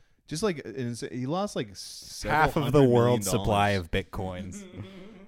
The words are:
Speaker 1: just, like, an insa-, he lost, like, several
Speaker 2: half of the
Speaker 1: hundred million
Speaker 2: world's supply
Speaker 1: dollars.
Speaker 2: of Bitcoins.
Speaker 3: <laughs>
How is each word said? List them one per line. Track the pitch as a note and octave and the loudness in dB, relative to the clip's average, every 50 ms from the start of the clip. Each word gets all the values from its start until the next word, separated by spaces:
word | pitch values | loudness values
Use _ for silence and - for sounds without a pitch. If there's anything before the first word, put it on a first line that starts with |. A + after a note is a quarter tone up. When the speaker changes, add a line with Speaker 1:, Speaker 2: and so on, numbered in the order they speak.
| - _ _ _ _ | -20 _ _ _ _
Speaker 1:
just, | - D3 D#3 | -10 -6 -2
like, | A3 G#3+ F3 C#3+ - | -2 -2 -2 -2 -8
an | G#2 - | -10 -6
insa-, | C3 B2 A#2+ A#2+ A2+ - - | -6 -4 -4 -6 -6 -8 -8
he | F2 B2+ B2+ | -6 -6 -4
lost, | C3 D#3+ F#3 G3+ G3+ - | -4 -2 -2 -4 -4 -4
like, | G3 C3 G2+ F#2 | -6 -6 -8 -10
several | - - - - - - - - - - - D3 D3+ | -14 -14 -14 -14 -16 -16 -14 -12 -8 -4 0 2 2
Speaker 2:
half | D#3 D3 - | 2 2 2
of | E3+ C#3+ A#2+ | 0 2 4
the | B2+ D3 | 6 6
Speaker 1:
hundred | |
million | C#3 B2 | 8 8
Speaker 2:
world's | A#2+ A#2+ A#2 B2 B2 A2+ G2+ F#2+ | 8 6 6 6 4 2 2 0
supply | F#2 F#2 G2 A2 G#2 G2+ G2+ G#2 G2+ | 0 0 2 2 4 4 4 4 2
Speaker 1:
dollars. | G2 F2 | 0 0
Speaker 2:
of | E2 | -2
Bitcoins. | - G2 F#2 - - - G2 F#2 F2+ F2+ F#2+ F#2 - - - | -4 -4 -4 -4 -6 -6 -6 -6 -6 -8 -10 -10 -12 -12 -14
Speaker 3:
<laughs> | F3+ F#3 - G#2 - - - F#3 - - - - | -16 -16 -16 -16 -14 -16 -18 -18 -18 -20 -20 -20